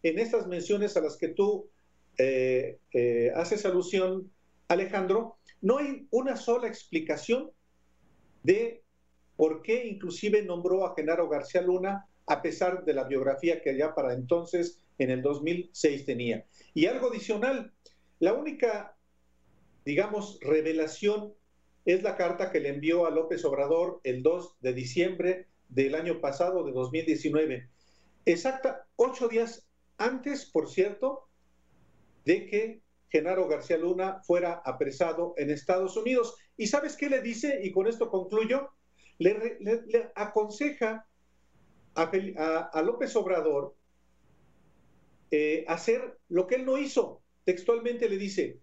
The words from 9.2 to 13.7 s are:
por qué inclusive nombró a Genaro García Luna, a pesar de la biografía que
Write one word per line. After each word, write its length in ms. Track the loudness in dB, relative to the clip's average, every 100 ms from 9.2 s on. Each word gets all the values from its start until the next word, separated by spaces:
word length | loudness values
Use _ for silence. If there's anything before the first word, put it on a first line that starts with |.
| _ 2
por 240 | 2 2
qué 240 | 0 -2 -2
inclusive 580 | -6 -8 -4 2 2
nombró 420 | 2 -2 0 2 0
a 100 | -2
Genaro 320 | 0 0 0
García 320 | -2 0 0
Luna, 440 | 2 0 -2 -6 -10 _ -4
a 140 | -2
pesar 440 | -2 0 0 0 0
de 80 |
la 100 | 0
biografía 580 | 0 0 0 0 0 0
que 160 | -2